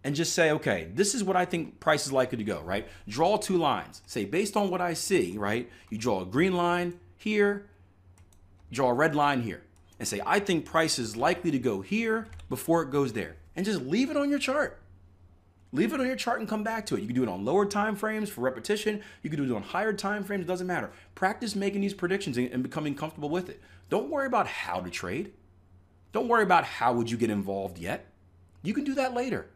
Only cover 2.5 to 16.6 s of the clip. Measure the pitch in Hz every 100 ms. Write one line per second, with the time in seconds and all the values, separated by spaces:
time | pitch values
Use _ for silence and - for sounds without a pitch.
2.5 | 82 82 101 - - - 113 170 214 214
3.5 | 185 151 104 - - - - 98 160 208
4.5 | 220 196 180 180 165 - 185 87 101 101
5.5 | 113 120 - - 110 120 95 92 120 190
6.5 | 180 175 175 175 175 - - 214 208 202
7.5 | 202 - - - _ - - - - -
8.5 | - - 120 127 123 156 147 143 135 113
9.5 | - - _ - - 110 101 - 202 202
10.5 | 170 - 165 160 - 113 110 143 180 170
11.5 | 139 120 98 98 214 226 226 220 - -
12.5 | 123 - 165 139 143 135 110 80 80 -
13.5 | - 196 185 131 202 269 294 285 285 269
14.5 | 285 277 - - - - - - - _
15.5 | _ - 131 214 294 254 262 247 233 220
16.5 | 214